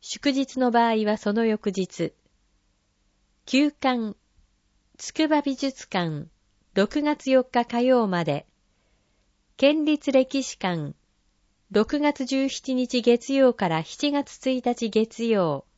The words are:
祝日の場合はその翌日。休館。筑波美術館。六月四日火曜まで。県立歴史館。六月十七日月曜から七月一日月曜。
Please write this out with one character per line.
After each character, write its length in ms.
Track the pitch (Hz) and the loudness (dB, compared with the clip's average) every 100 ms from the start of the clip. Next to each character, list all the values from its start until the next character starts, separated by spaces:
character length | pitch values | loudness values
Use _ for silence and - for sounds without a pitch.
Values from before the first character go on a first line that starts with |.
祝 300 | - - 285 | -14 -4 -2
日 280 | 269 269 - | 0 -2 0
の 120 | 254 | 0
場 180 | 233 233 | 2 2
合 160 | 220 214 | 2 0
は 120 | 214 | -2
そ 160 | - | -2
の 120 | 208 226 | 0 0
翌 260 | 214 - | 0 -4
日。 420 | 190 185 - 165 _ _ _ _ _ _ _ _ _ _ _ _ _ - | -4 -6 -4 -8 _ _ _ _ _ _ _ _ _ _ _ _ _ -2
休 260 | 254 294 | 2 2
館。 440 | - 269 247 220 202 _ _ _ _ _ _ _ _ | 0 -2 -2 -4 -10 _ _ _ _ _ _ _ _
筑 320 | - - 311 | -16 -2 2
波 120 | 302 | 2
美 140 | 285 269 | 0 -2
術 320 | 277 262 - | -4 -6 -8
館。 400 | 196 175 151 160 _ _ _ _ | -4 -4 -6 -10 _ _ _ _
六 280 | - 202 302 | 0 0 0
月 300 | 294 294 - | -2 -2 2
四 140 | 262 254 | 2 2
日 180 | 247 | -2
火 160 | 240 233 | -2 0
曜 280 | 247 254 220 | 2 2 2
ま 180 | 180 160 | -2 -2
で。 200 | 143 - _ _ _ _ _ _ _ _ _ _ _ | -4 -6 _ _ _ _ _ _ _ _ _ _ _
県 300 | 269 302 302 | 2 2 0
立 260 | 302 - | -2 2
歴 320 | 262 262 277 | 2 2 -2
史 160 | 254 - | -6 -6
館。 360 | 190 175 143 - _ _ _ _ _ _ _ | -4 -4 -6 -12 _ _ _ _ _ _ _
六 300 | 196 220 294 | -2 0 0
月 240 | 294 294 254 | 0 -2 -2
十 240 | 269 269 | -2 -2
七 260 | - - 254 | -4 -4 -2
日 260 | 247 254 | 0 0
月 320 | 233 240 - | 2 2 2
曜 200 | 269 262 | 4 4
か 160 | 240 185 | 4 0
ら 140 | 160 | -2
七 280 | 160 - 294 | -4 -4 -2
月 220 | 285 277 - - | -2 -4 -6 -4
一 120 | 254 | -2
日 280 | 240 240 233 | -2 -4 -2
月 340 | 214 220 - | 0 -2 -2
曜。 420 | 233 220 170 143 - | -2 0 0 -2 -8